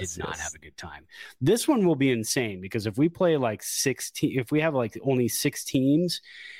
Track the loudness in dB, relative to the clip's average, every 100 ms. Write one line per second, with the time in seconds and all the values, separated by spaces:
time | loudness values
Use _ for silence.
0 | -8 -8 -8 -8 -10 -12 -20 -18 -16 -16
1 | -20 -20 -20 -2 2 4 4 4 4 4
2 | 2 2 0 0 -2 -4 -6 -4 -2 2
3 | 2 4 2 2 0 -2 -6 -2 -2 -2
4 | -6 -4 -2 -2 0 0 2 0 -2 -4
5 | 0 2 2 0 -2 -4 -2 0 4 4
6 | 2 -4 -10 -20 -20 -20